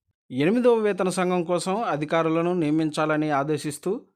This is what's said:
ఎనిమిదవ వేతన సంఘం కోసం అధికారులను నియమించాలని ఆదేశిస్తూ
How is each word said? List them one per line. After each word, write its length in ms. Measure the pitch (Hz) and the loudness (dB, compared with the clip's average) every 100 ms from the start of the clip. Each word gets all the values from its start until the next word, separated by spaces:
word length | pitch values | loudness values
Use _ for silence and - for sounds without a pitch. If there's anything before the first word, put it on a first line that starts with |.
| _ _ - | _ _ -10
ఎనిమిదవ 440 | 123 156 240 247 | 0 2 4 4
వేతన 340 | 226 208 190 190 | 4 2 0 -2
సంఘం 360 | 185 180 180 | 0 0 0
కోసం 380 | 165 175 190 202 | 0 -2 -2 -2
అధికారులను 720 | 208 147 151 165 160 165 170 | -2 -2 0 0 2 0 0
నియమించాలని 760 | 180 147 160 156 156 156 151 151 | 0 0 0 0 -2 0 0 0
ఆదేశిస్తూ 680 | 139 147 147 151 - 185 240 - | 0 0 -2 -4 -6 -6 -6 -8